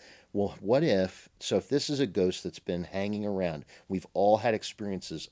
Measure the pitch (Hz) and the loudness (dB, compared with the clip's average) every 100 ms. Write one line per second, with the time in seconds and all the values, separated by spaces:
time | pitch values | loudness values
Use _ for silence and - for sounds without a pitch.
0 | - - _ 101 98 - 101 131 160 98 | -8 -20 _ -2 -2 -2 0 2 4 4
1 | 92 - - - - 104 - 143 - 143 | 2 -4 -20 -12 -2 0 2 0 0 0
2 | 127 92 92 - 90 - - 87 85 95 | 0 2 2 0 -6 -8 -6 -4 -4 -4
3 | 101 104 104 95 90 76 - - - 95 | -4 -2 -2 0 -2 -2 -10 -18 -6 -6
4 | - - 101 107 117 107 - - 104 95 | -4 2 6 6 4 0 -2 -8 -6 -6
5 | - 78 - | -6 -10 -8